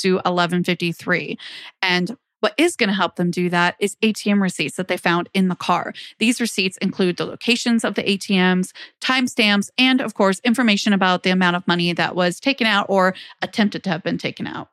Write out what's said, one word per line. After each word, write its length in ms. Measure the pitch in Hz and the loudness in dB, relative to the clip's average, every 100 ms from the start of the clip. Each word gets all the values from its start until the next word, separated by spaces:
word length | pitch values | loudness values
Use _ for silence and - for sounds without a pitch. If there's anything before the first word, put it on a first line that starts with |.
to 200 | 190 190 | 0 2
eleven 400 | 180 180 175 180 | 2 0 2 0
fifty-three. 760 | 175 175 175 160 175 170 147 - - - - - | 0 -2 -4 -4 -2 -2 -4 -10 -14 -18 -20 -4
And 340 | 185 180 180 254 _ _ | 0 0 -2 -6 _ _
what 140 | 208 - | -2 2
is 180 | 339 - | 0 2
gonna 160 | 202 | 0
help 240 | 196 170 - | 0 -2 0
them 140 | 175 | -2
do 180 | 180 180 | 0 0
that 260 | 175 175 - | 2 0 0
is 180 | 208 - | -4 0
A 100 | 220 | -2
T 180 | 202 214 | 0 0
M 120 | 202 | 2
receipts 340 | 185 - 151 - | 0 -2 -4 -6
that 120 | 185 | -4
they 100 | 180 | -2
found 320 | 180 170 175 | 0 0 0
in 160 | 185 185 | 0 0
the 60 | |
car. 400 | 175 - 170 - - - - | 0 0 -2 -2 -10 -16 -2
These 240 | 220 240 | 0 0
receipts 340 | 233 - 190 - | -2 -2 -4 -2
include 400 | 196 - 185 165 | -4 0 -2 -2
the 80 | |
locations 600 | 160 - - 240 240 233 | -6 -4 -2 0 0 0
of 100 | 214 | 0
the 120 | 202 - | -2 -2
A 120 | 196 | -2
T 180 | - 190 | 0 2
Ms, 380 | 185 185 180 - - _ | 4 2 -2 -8 -20 _
timestamps, 720 | - 262 247 - 208 202 202 - | -2 0 0 2 2 2 0 2
and, 240 | 254 254 | 2 2
of 100 | 233 | 0
course, 280 | - 196 185 | 0 2 2
information 480 | 240 233 233 202 214 | 0 2 2 2 2
about 300 | 196 185 180 | 2 2 2
the 80 | 185 | 2
amount 260 | 185 180 175 | 2 2 2
of 100 | - | 0
money 280 | 175 175 | 0 0
that 200 | 170 160 | 0 -2
was 260 | 180 180 175 | 0 -2 0
taken 260 | 269 269 220 | -2 0 0
out 180 | 202 - | 0 2
or 240 | 196 185 185 - - | 2 2 0 -10 -10
attempted 420 | 180 - 202 160 | -6 0 0 -2
to 60 | 190 | -4
have 120 | 165 | -4
been 160 | 175 170 | -4 -6
taken 280 | - - 147 | -6 -8 -10
out. 220 | - - | -10 -14